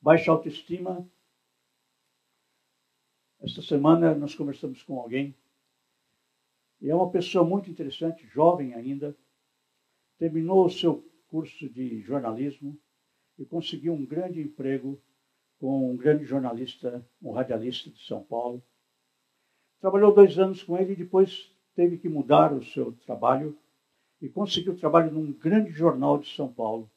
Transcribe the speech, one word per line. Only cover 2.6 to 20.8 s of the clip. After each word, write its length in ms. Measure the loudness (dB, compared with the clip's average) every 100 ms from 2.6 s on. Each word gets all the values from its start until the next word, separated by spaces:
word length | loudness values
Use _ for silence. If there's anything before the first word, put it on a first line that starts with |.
| _ _ _ _ _ _ _ _
Esta 220 | -12 -12
semana 520 | -4 0 4 4 4
nós 200 | 0 -4
conversamos 480 | -8 -10 -8 -12 -14
com 160 | _ -12
alguém, 380 | -8 -6 -6 -12 _ _ _ _ _ _ _ _ _ _ _ _ _ _
e 100 | -2
é 40 |
uma 160 | 0 0
pessoa 340 | -2 -2 2
muito 260 | 2 2 -4
interessante, 560 | -10 -12 -6 -6 -6 -12
jovem 480 | 2 4 4 -4
ainda, 420 | -10 -10 -8 -10 -12 _ _ _ _ _ _ _ _ _ _
terminou 460 | -4 -2 2 4
o 60 | 4
seu 380 | 2 0 0 -6 _ _
curso 400 | -8 -8 -12 -16
de 320 | -10 -10 -10
jornalismo 760 | -6 -6 -6 -6 -6 -8 -14 -16 _ _ _ _ _ _
e 60 |
conseguiu 480 | -10 -8 -8 -8 -4
um 120 | -4
grande 360 | -4 -6 -6 -6
emprego 600 | -10 -6 -4 -4 -6 -12 _ _ _ _ _ _
com 320 | -4 -2 -2
um 60 | 0
grande 280 | 2 2
jornalista, 840 | 0 -4 -4 -6 -10 -10 -10 -10 -16 _
um 80 | -10
radialista 600 | -6 -4 -4 -6 -8 -14
de 140 | -20
São 180 | -12 -12
Paulo. 400 | -8 -8 -6 -10 _ _ _ _ _ _ _ _ _ _ _ _
Trabalhou 320 | 0 6 6
dois 260 | 10 10 10
anos 240 | 0 0
com 140 | -6
ele 180 | -2